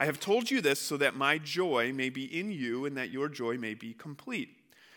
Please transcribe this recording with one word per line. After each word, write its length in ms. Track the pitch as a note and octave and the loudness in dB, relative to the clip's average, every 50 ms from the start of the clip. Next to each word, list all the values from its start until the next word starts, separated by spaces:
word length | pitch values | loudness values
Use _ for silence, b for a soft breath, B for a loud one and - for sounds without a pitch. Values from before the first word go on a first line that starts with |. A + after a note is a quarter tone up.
I 40 | C#3 | 0
have 160 | D3+ C#3+ C#3 | 0 0 0
told 280 | - G3 G3+ A#3+ A#3 A#3 | 2 2 4 4 4 2
you 120 | C#4 B3+ | 2 4
this 180 | F3 C#3+ C#3 - | 4 4 4 4
so 160 | - - D3+ | 0 -2 0
that 220 | C#3 C#3+ C3 - C3 | 2 2 2 2 2
my 200 | C3+ C#3 D3+ D#3+ | 2 2 2 2
joy 540 | D#3 C#3+ D3 F3 F#3 F3 C#3 A#2+ A#2 B2 | 0 -4 -2 0 2 4 4 4 4 2
may 180 | C3+ C3+ C3 C3 | 2 0 0 -2
be 140 | B2+ C3+ C3+ | -2 -4 -6
in 300 | C3+ - E3 F#3+ G#3+ G3+ | -4 -4 -4 -4 -4 -4
you 320 | D3 B2 A#2+ A#2 B2 C#3 | -2 -2 -2 -2 -2 -2
and 100 | C#3+ C#3 | -2 -4
that 160 | C3+ B2+ G2 | -4 -4 -4
your 160 | B2+ C3 C#3+ D3+ | -4 -2 -4 -4
joy 300 | D3 C#3 B2 A#2 A#2+ B2+ | -2 -2 -2 -2 -2 -2
may 160 | A#2 A2 G#2+ | -2 -4 -6
be 200 | A2 - A2+ A2+ | -6 -8 -12 -12
complete. 640 | - - D#3 C#3+ - - - B3 G3 B2 - - _ _ _ B B B B B | -12 -12 -14 -14 -12 -10 -6 -6 -6 -6 -6 -10 _ _ _ B B B B B